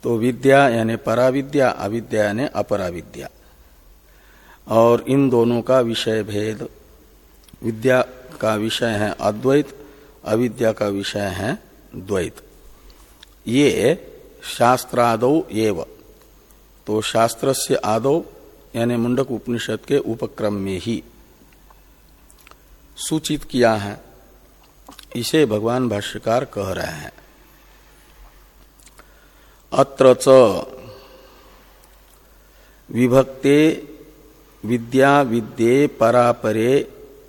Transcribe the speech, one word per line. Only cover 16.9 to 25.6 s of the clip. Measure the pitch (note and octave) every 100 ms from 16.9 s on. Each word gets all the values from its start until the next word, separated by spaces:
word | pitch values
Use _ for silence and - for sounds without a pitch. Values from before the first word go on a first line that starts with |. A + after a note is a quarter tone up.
| G#2+
शास्त्रस्य | G#2+ A#2 A#2 - C3+ C3+ -
आदौ | C3+ F#2+ A2 B2+ D#3+ - - - - _ A#2+
यानी | A#2 A#2+
मुंडक | A#2+ B2 C3+
उपनिषद | A2+ - A#2+ - G#2+ -
के | C#3
उपक्रम | - A2+ A2+ - G#2+
में | G#2 G2 F#2
ही | A#2 A#2 - - - _ _ _ _ - _ _ _ _ _ - - - _ - _ -
सूचित | - D#3 D#3 D3+
किया | - B2+ A#2
है, | G#2+ G2+ G#2 - - - - _ _ _ _ - - - A#2+
इसे | A#2 D#3 C#3
भगवान | G#2+